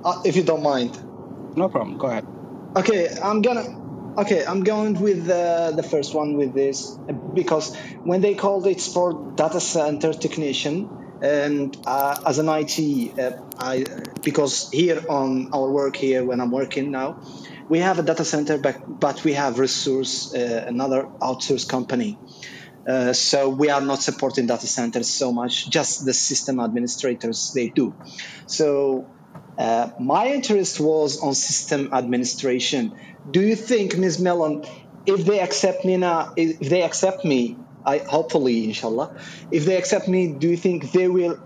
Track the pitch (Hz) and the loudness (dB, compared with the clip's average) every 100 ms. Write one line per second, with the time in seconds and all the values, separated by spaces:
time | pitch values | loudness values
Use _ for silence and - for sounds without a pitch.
0 | 175 175 190 165 160 156 147 135 120 - | 0 2 2 4 4 2 2 2 0 -6
1 | - - - - - 151 185 131 101 95 | -16 -16 -14 -14 -6 -2 0 0 -4 -4
2 | 135 113 - - - - - 190 190 202 | -4 -4 -8 -16 -16 -16 -4 0 2 2
3 | 165 - 196 214 226 240 208 - - - | 0 -2 0 2 2 0 -6 -10 -12 -12
4 | - - 202 185 143 190 190 214 214 180 | -6 -2 2 2 2 0 2 2 0 2
5 | 208 180 165 175 175 170 165 156 156 156 | 2 2 2 2 2 2 2 0 0 -2
6 | 135 156 151 147 135 135 139 135 - - | 0 -2 0 0 0 2 0 0 -8 -12
7 | - - - 185 - 156 151 - - - | -10 -8 -2 0 2 0 0 -10 -14 -8
8 | - 185 202 190 196 196 190 180 - 185 | 0 4 4 2 0 2 2 0 -2 0
9 | 180 151 143 135 156 175 - 170 151 147 | 0 0 -6 0 0 0 0 0 0 2
10 | 160 151 156 - 147 135 151 165 214 - | 0 0 -4 -2 -2 -2 -2 -2 -4 -10
11 | - - 139 147 143 143 139 - - 135 | -16 -2 0 2 2 0 -2 -6 -2 0
12 | 139 143 160 139 156 156 147 - 151 135 | 0 0 0 2 2 2 0 0 0 0
13 | 117 - 127 123 - - 127 131 135 - | -2 -2 -2 -4 -14 -8 -2 -2 -2 -6
14 | - - - 143 139 - - 139 175 156 | -10 -4 -2 2 0 0 -2 2 2 2
15 | 160 143 135 131 131 147 135 143 139 - | 0 0 0 0 -2 -2 2 2 0 0
16 | 135 127 127 123 120 131 127 143 143 131 | 0 2 0 0 0 -2 -2 -4 -4 -4
17 | 139 - - - - - - 165 185 180 | -4 -6 -16 -16 -16 -16 0 2 4 2
18 | 160 160 156 151 147 151 139 120 - - | 2 0 0 0 0 2 0 -2 -12 -2
19 | 147 139 156 143 139 120 131 - 143 131 | 0 2 0 2 0 2 2 2 0 0
20 | 127 - - 135 120 113 117 120 135 131 | -2 -4 -4 -2 -2 -2 -2 -2 2 0
21 | 135 - 127 127 - 131 - 131 120 123 | 0 -4 -4 -2 0 0 0 -4 0 -2
22 | 107 104 - - - - - - - 131 | -2 -6 -16 -18 -18 -18 -20 -10 -2 0
23 | 123 123 - 143 135 135 147 143 139 135 | 2 2 2 2 2 4 4 4 0 0
24 | - - 135 135 120 117 123 - 120 120 | -2 -2 -2 0 0 0 -2 -2 -2 -2
25 | 117 - 131 120 120 - 139 160 139 - | -2 -2 0 0 -2 -4 0 0 0 -2
26 | 131 123 - 135 - 131 117 120 120 - | 0 0 0 -2 -2 -2 0 -2 -2 -2
27 | 135 120 117 113 - 135 113 - 120 - | -2 -2 -4 -4 -4 -2 0 0 0 -2
28 | - - - - - - 151 143 139 131 | -18 -16 -16 -16 -8 0 2 4 2 0
29 | 123 - - - - - 113 113 120 - | -4 -20 -20 -20 -14 -4 0 2 0 -2
30 | 127 165 247 285 - 208 175 - 156 156 | 2 2 2 0 2 2 2 2 2 4
31 | 151 139 147 131 - 143 - 147 139 131 | 2 0 0 0 -2 -4 -2 -2 0 -2
32 | 120 123 120 - 135 123 - 135 110 - | 0 0 0 -2 0 0 0 0 -2 -6
33 | - - - 165 208 220 - 240 190 175 | -20 -18 0 2 4 2 2 2 2 2
34 | 185 151 180 175 156 147 - - - - | 0 2 2 2 0 -2 -8 -16 -20 -4
35 | - 190 170 208 185 - 190 180 185 185 | 0 2 4 2 0 2 0 2 2 2
36 | 180 165 156 - 165 160 143 180 165 - | 2 2 0 0 0 0 2 2 2 2
37 | 190 190 165 135 117 120 - - 135 143 | 0 2 2 2 2 -4 -16 -6 0 0
38 | - 151 165 165 131 113 110 104 117 113 | 2 0 2 2 2 2 0 -2 -2 -2
39 | 156 - - - - 165 151 185 180 202 | -4 -8 -18 -18 -2 0 2 2 2 0
40 | 190 185 175 135 165 170 185 175 147 180 | 2 2 2 2 2 2 2 0 2 4
41 | 180 180 175 160 | 4 4 2 -2